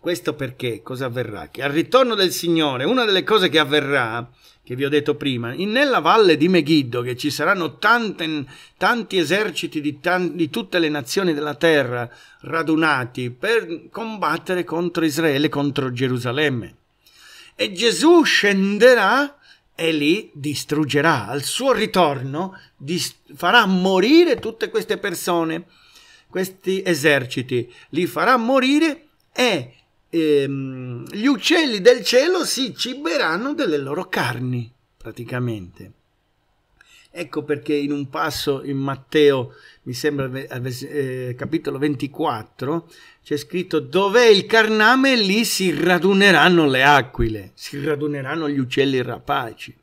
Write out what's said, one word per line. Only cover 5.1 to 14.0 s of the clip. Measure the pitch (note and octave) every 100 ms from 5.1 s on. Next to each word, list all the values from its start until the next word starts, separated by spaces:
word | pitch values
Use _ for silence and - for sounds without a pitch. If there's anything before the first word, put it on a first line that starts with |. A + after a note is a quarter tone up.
prima, | C#3+ C#3 B2 A#2
in, | C#3+ G3
nella | A#3+ C#4+ A#3
valle | D#3 G#3+ G3 D3
di | F3
Megiddo, | F#3 D3 D#3+ B2+ B2
che | B2 B2
ci | D3
saranno | - D#3+ G3 D#3+ -
tante, | G#3+ A#3+ A3 E3 D#3+ D3+ C#3 - - _
tanti | F#3+ A#3 F#3 F#3+
eserciti | D3 F#3+ G#3 D3+ D#3 D#3
di | D3 C#3
tan-, | E3+ F3+ F3
di | D#3+ D#3
tutte | A3+ F#3 F3+
le | D#3+
nazioni | D3 - - F#3
della | D3 D3+
terra | C#3 E3 D3+ B2 A#2+ A#2 - - _
radunati | - D#3+ D#3 D#3 D#3+ C3+ B2 - A#2+
per | B2 G3+ A#3 F3 E3 -
combattere | -